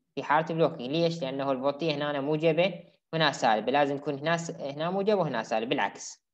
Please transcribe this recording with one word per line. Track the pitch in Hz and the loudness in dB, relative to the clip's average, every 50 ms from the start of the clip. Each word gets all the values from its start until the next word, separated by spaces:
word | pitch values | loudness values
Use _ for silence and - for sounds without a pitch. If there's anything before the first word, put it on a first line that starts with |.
| _ _ _ | _ _ _
في | 139 | -8
حالة | - - 143 160 160 165 165 | 0 2 2 2 2 2 2
بلوكينج. | 160 165 139 - - 120 127 | 2 2 2 2 -4 -6 -2
ليش؟ | 147 170 170 165 165 - | 0 2 2 0 0 -2
لأنه | 135 131 135 139 135 139 | -4 -4 -4 -2 -2 -2
الفولتية | 135 123 131 143 139 - 170 160 147 | -2 0 0 -2 0 0 -2 -2 -2
هنا | 139 147 147 147 139 | -2 -2 -2 -2 -2
موجبة | 135 147 156 151 165 165 156 165 180 196 185 - - - _ _ _ _ | 0 0 0 2 2 2 4 4 2 0 -2 -6 -14 -20 _ _ _ _
وهنا | 160 160 156 143 | 0 2 2 2
سالبة، | 131 - 143 120 107 110 107 123 | 2 2 2 4 4 4 2 2
لازم | 131 143 147 139 143 | 4 4 4 2 0
يكون | 135 - 151 143 135 | -2 -4 -4 -6 -2
هنا | 147 160 170 | 0 0 0
س-، | 165 165 - | 0 -2 -6
هنا | - - 135 135 139 147 160 175 | -8 -8 -8 -8 -6 -4 -4 -2
موجب | 190 196 196 214 214 196 | -2 0 2 2 2 2
وهنا | 160 147 123 113 | 2 0 -2 -4
سالب، | 113 - 120 110 113 127 | -2 -2 -2 -2 0 0
بالعكس. | 151 123 101 98 - - - - - - _ _ | 0 0 0 -2 -4 -8 -14 -14 -16 -18 _ _